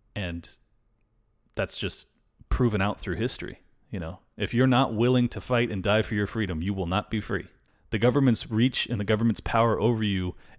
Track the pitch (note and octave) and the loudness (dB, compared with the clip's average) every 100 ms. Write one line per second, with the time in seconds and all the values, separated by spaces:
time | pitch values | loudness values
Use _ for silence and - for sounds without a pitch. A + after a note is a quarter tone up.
0 | _ - F2+ E2+ - - _ _ _ _ | _ -8 -6 -6 -12 -20 _ _ _ _
1 | _ _ _ _ _ - F#2+ - F#2+ - | _ _ _ _ _ -6 -6 -4 -6 -8
2 | - _ _ _ - - B2 G#2 G2 - | -14 _ _ _ -2 0 2 2 -2 -2
3 | - E2 A#2 - - - _ _ _ G2+ | -6 -4 -4 -4 -10 -14 _ _ _ -10
4 | E2 E2+ _ - G#2 A#2+ B2+ B2+ C3+ G#2+ | -8 -10 _ -8 -2 2 4 4 2 2
5 | A#2+ B2+ A#2+ G#2 - B2 A#2+ G2+ G2+ G#2+ | 4 4 2 -2 -2 0 0 -2 2 2
6 | G#2+ G#2 G2+ A2+ G2 D#2+ F#2 F#2+ E2+ F#2+ | 2 0 -2 -2 -4 -2 -2 -2 -2 -2
7 | - A2 - G2 - _ _ _ - A2 | -2 -4 -4 -6 -6 _ _ _ -6 0
8 | A#2+ C3 C3+ A2 - A2 B2+ - - A2+ | 2 4 4 2 0 2 2 0 -4 -2
9 | G2+ G#2+ A#2 G#2 - A2+ A#2 G2+ A2 A2+ | 0 2 2 0 0 2 2 2 2 2
10 | G#2+ F#2+ F2+ - - | 0 0 -2 -6 -14